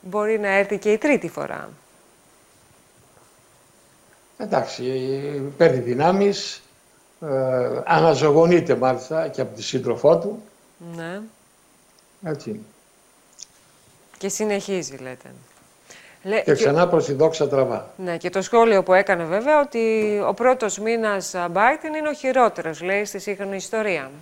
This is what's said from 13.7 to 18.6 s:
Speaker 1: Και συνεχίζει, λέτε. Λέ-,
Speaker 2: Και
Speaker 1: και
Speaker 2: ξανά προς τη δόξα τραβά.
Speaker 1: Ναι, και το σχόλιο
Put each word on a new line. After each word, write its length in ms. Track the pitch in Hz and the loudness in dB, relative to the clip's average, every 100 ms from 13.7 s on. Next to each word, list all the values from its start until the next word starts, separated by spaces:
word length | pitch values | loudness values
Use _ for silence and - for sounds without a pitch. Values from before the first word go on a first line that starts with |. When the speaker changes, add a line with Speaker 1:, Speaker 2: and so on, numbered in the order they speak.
| _ _ _ _ - | _ _ _ _ -12
Speaker 1:
Και 120 | 196 | -10
συνεχίζει, 680 | - 214 202 196 190 139 135 | -4 -4 -4 -4 -6 -6 -12
λέτε. 340 | 127 127 131 127 127 _ _ _ _ - - - | -16 -16 -20 -20 _ _ _ _ _ -20 -20 -16
Λέ-, 120 | 190 180 | -4 -2
Speaker 2:
Και 60 | |
Speaker 1:
και 100 | - | 2
Speaker 2:
ξανά 340 | 147 117 147 175 | 2 4 4 4
προς 180 | 170 147 | 2 0
τη 80 | |
δόξα 340 | 135 160 160 147 | 2 2 2 0
τραβά. 460 | 139 127 110 - - | 2 0 -2 -8 -12
Speaker 1:
Ναι, 200 | 185 170 | -8 -6
και 120 | 180 | -4
το 120 | 190 | -4
σχόλιο 420 | 185 240 | 2 4